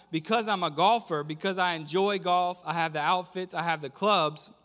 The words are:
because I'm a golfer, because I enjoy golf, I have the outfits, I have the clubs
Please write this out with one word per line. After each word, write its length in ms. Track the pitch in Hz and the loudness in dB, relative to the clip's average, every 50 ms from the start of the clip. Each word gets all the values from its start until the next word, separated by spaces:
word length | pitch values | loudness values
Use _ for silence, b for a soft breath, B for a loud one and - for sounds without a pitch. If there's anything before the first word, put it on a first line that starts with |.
| B B | B B
because 380 | 165 160 156 - 220 240 220 | -6 -4 -2 0 0 0 2
I'm 160 | 220 208 185 175 | 0 0 0 0
a 80 | 160 | -2
golfer, 520 | 147 151 175 202 233 233 208 - 170 147 151 | 2 4 4 4 4 4 0 -2 -4 -4 -4
because 360 | 151 156 156 - 196 185 185 | -6 -8 -4 -4 -2 0 2
I 140 | 180 180 170 | 0 0 0
enjoy 440 | 160 156 147 151 185 196 202 202 | -2 -6 -2 0 0 2 2 0
golf, 420 | 190 165 180 180 180 180 180 180 - - | 0 0 2 2 2 2 0 -4 -6 -6
I 80 | 160 156 | -4 -2
have 200 | 170 165 165 156 | 0 0 -2 0
the 80 | 151 | 0
outfits, 520 | 143 160 185 180 180 - - 185 185 180 - | 2 2 2 0 0 -6 -8 -8 -8 -6 -6
I 80 | 165 | -4
have 220 | 165 170 160 156 147 | -2 -2 -2 -2 -4
the 80 | 135 | -10
clubs 580 | - - 190 214 208 185 156 151 151 151 - - - _ | -6 -2 0 2 4 4 2 0 -2 -6 -16 -18 -20 _